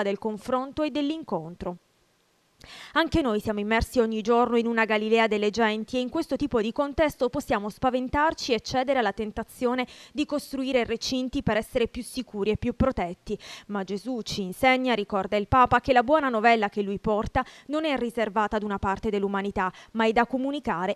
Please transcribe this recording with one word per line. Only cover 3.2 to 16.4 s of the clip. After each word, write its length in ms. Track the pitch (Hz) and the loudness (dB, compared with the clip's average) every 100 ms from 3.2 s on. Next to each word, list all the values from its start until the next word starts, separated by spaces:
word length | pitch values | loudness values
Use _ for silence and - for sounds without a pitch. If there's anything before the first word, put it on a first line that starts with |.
noi 180 | 269 208 | 2 0
siamo 200 | 220 208 | -2 -2
immersi 380 | 208 226 233 254 | 0 0 2 2
ogni 220 | 226 220 | 2 0
giorno 380 | 208 233 240 240 | 2 4 4 2
in 80 | 233 | 2
una 180 | 226 | 0
Galilea 420 | 220 214 214 226 226 | 2 2 2 4 4
delle 220 | 208 208 | 2 0
genti 480 | 220 220 214 214 254 | 2 0 0 -4 -4
e 40 | |
in 100 | 247 | -2
questo 260 | 330 - 269 | -4 -2 -2
tipo 240 | 294 240 | 0 0
di 100 | 214 | 0
contesto 600 | 262 285 277 302 - 247 | -2 -2 2 0 2 -2
possiamo 400 | 285 - 226 208 | -2 -2 -2 -2
spaventarci 840 | - 262 247 254 294 311 320 - | -2 0 0 0 2 2 0 -2
e 80 | 220 | -2
cedere 380 | - 254 254 262 | 0 -2 2 2
alla 160 | 208 | 2
tentazione 720 | 196 220 220 220 - 240 247 240 - - | -2 -6 -6 -10 -2 -2 0 -4 -8 -12
di 140 | 247 294 | -6 -2
costruire 580 | 294 - 269 262 262 | -4 -4 -6 -4 -4
recinti 580 | 226 233 - 254 254 277 | -4 -4 -4 -4 -4 -4
per 140 | - 214 | -2 -2
essere 320 | 226 254 226 | -2 -2 -2
più 140 | 247 | -4
sicuri 480 | - - 226 208 202 | -10 -10 -8 -4 -2
e 80 | 208 | -2
più 160 | 247 | -2
protetti. 640 | - 262 254 175 185 - 202 - - - | -2 -2 -2 -6 -8 -10 -10 -10 -18 -8
Ma 140 | 202 | -8
Gesù 360 | 185 196 240 247 | -6 -6 -6 -6
ci 220 | - - | -6 -6
insegna, 500 | 185 185 262 254 254 | -6 2 4 4 2
ricorda 460 | 214 202 202 190 208 | -2 -2 -4 0 -2
il 100 | 208 | 2
Papa, 320 | 262 247 240 | 6 6 4
che 140 | - | 4
la 80 | 247 | 4
buona 260 | 240 311 277 | 6 4 4
novella 400 | 220 | 4